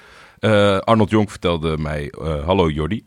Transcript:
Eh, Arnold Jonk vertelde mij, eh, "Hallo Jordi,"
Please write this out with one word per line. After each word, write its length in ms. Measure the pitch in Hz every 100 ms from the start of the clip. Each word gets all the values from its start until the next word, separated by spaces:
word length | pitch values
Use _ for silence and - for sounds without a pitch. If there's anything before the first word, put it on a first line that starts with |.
| - - - _
Eh, 380 | 107 104 101 95
Arnold 320 | - 110 95
Jonk 200 | 107 101
vertelde 480 | - 90 82 80 78
mij, 320 | 76 76 71
eh, 360 | - 80 76 76
"Hallo 240 | 95 82
Jordi," 340 | 76 80 110